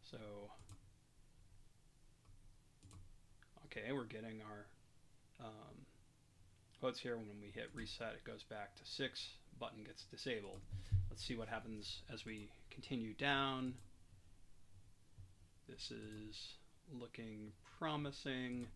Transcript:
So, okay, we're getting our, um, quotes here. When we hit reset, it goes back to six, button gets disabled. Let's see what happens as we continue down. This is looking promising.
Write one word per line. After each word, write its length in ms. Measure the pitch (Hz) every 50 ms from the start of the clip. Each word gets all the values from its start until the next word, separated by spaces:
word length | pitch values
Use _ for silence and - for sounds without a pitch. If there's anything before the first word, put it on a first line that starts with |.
| - -
So, 80 | - 117 110 104 104 101 101 104 - - - - - - - - - - - - - - - - - - - - - - - - - - - - - - - - - - - - - - - - - - - - - - - - - - - - - - - - - - - - - - -
okay, 260 | - - 127 101 117 139
we're 120 | 139 120
getting 360 | 107 113 110 110 113 110 110 107
our, 240 | 107 107 104 101 - - - - - - - - - - - - - - - 120
um, 400 | 110 110 107 113 117 - - 139 - - - - - - - - - - - - - - - - - - -
quotes 180 | - 131 120 -
here. 180 | - 127 120
When 240 | 113 110 104 101 104
we 80 | 104 101
hit 220 | 101 113 113 110 -
reset, 400 | 120 113 - - - 120 110 113
it 100 | 110 -
goes 180 | 117 110 110 -
back 320 | - 110 107 104 98 -
to 60 | - -
six, 440 | - - - 139 127 - - - - - - - - - -
button 240 | 120 113 113 110 107
gets 200 | 107 - - -
disabled. 560 | - - - - 135 120 110 101 98 95 98 - - - 98 - - - - - -
Let's 140 | - - -
see 120 | - 127
what 120 | 113 113 107
happens 540 | 113 110 101 113 113 107 101 - - - - - 117
as 120 | 110 -
we 260 | 117 110 107 104 101 - - - -
continue 440 | - - - - 139 123 113 110 107
down. 600 | - 139 143 139 139 139 135 135 131 131 127 127 127 - - - - - - - - - - - - - - - - - - - - - - - - - - - - - - - - - - - - - -
This 240 | - - - - 120
is 600 | 113 107 107 107 107 107 107 107 - - - - - - - - - - - 147
looking 600 | 123 120 113 - - 117 113 110 107 107 107 98 - - - - -
promising. 880 | 165 160 151 147 147 143 139 - - 143 131 127 127 123 123 123 120 117 -